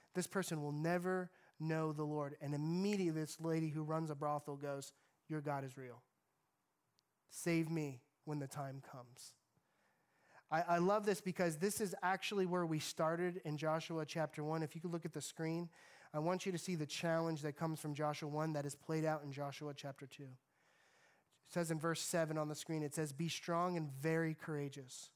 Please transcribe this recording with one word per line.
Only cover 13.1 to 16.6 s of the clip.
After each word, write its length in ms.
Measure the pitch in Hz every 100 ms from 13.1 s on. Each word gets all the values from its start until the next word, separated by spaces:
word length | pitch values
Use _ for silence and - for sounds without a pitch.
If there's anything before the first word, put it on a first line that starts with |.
| 170 180 180 156
in 120 | 147
Joshua 480 | 156 160 160 160 151
chapter 380 | 170 151 -
one. 200 | 151 160
If 120 | 156 165
you 60 |
could 100 | 175
look 140 | 165 165
at 80 |
the 80 | 151
screen, 480 | - - 160 165 170 - - - -
I 60 | 151
want 260 | 165 185 196
you 60 |
to 60 |
see 180 | 170